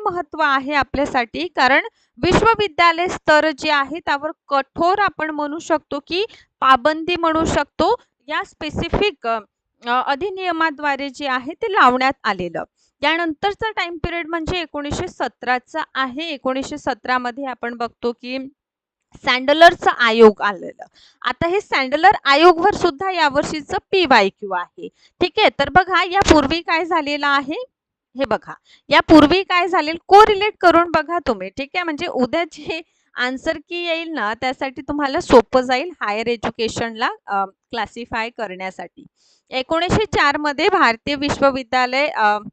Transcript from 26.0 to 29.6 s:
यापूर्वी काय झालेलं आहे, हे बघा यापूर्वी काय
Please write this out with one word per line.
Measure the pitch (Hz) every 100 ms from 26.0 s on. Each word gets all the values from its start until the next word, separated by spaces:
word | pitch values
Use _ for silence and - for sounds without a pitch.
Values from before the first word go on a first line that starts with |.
यापूर्वी | 370 370 392 311 277 330
काय | 339 330 349
झालेलं | 339 285 294 285
आहे, | 277 269 370 508 _ _ _ _ 247
हे | 254
बघा | 208 - 160 _ _ -
यापूर्वी | 294 - 311 294 370
काय | 381 359